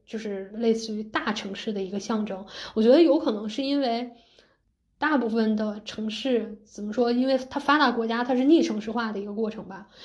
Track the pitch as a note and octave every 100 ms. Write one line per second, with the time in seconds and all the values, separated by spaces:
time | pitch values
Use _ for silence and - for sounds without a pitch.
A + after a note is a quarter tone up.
0 | _ A3 G#3+ G3 G3 G#3+ A#3 A3+ - G#3+
1 | G#3+ D#4+ B3 G#3 G3 G3 A3+ G3+ F#3 G3+
2 | - G#3+ G#3 F#3+ G3+ - - A3 A3+ D4+
3 | D#4+ D#4 C#4 G#3 G#3+ C4+ C4+ C#4+ B3+ A#3
4 | B3 - _ _ _ _ _ _ _ -
5 | D4+ C#4 A#3 A3+ A3 G#3+ G#3+ G#3 - -
6 | A3 - C4+ A#3 G#3 - _ - G#3 A#3
7 | A#3+ A#3+ C4 B3+ B3+ - - D4+ C4 A#3
8 | A3+ A#3 B3 B3+ C#4 D#4+ - G#3+ A3 A#3
9 | A3 G3 G3+ G3+ G#3+ A3 F3 G3 - -